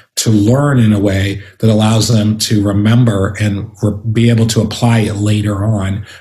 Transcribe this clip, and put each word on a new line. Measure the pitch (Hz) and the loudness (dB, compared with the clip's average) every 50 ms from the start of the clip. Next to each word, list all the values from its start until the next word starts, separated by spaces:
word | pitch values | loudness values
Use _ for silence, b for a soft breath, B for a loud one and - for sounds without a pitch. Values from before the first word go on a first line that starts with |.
| B B B | B B B
to | - - 117 | -4 -2 0
learn | 107 104 101 113 127 143 147 143 135 120 | 2 2 2 2 2 2 2 2 2 2
in | 110 107 | 2 2
a | 104 98 | 2 2
way | 101 101 95 95 98 98 95 98 B B B B | 0 0 0 0 -2 -4 -6 -8 B B B B
that | 113 110 | 0 2
allows | 107 107 107 107 113 110 107 | 2 2 2 2 2 2 0
them | - 117 107 110 110 107 - | 2 0 0 0 0 -2 -2
to | - - 117 104 98 | -2 -2 0 0 0
remember | 101 101 101 104 110 117 123 123 113 98 95 95 95 - - | 0 0 0 2 2 2 2 2 2 2 0 -2 -2 -2 -2
and | 107 104 101 98 - - - - 107 | -4 -2 -2 -4 -8 -10 -8 -6 -4
re-, | 104 98 - - 113 | -4 -4 -4 -6 -4
be | 104 113 117 120 | 0 0 2 2
able | 117 113 110 | 2 2 0
to | 113 - 113 | 0 0 0
apply | 104 104 - - 123 117 117 113 | -2 -2 -2 -2 0 2 2 2
it | 107 110 104 | 0 -2 -2
later | 101 104 104 107 104 98 101 101 98 104 | -2 -2 0 0 0 -2 -2 -2 -2 -2
on | 110 110 98 95 95 98 - B B B B | -2 -2 -2 -2 -4 -6 -6 B B B B